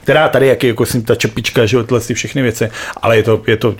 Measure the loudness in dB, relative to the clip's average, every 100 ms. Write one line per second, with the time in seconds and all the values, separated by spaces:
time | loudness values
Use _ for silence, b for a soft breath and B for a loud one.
0 | 0 2 2 2 2 2 0 0 0 -2
1 | 0 0 -2 -4 -4 0 2 2 0 -2
2 | -2 -6 -4 -2 -2 -2 -4 B B B
3 | 2 2 4 0 0 0 0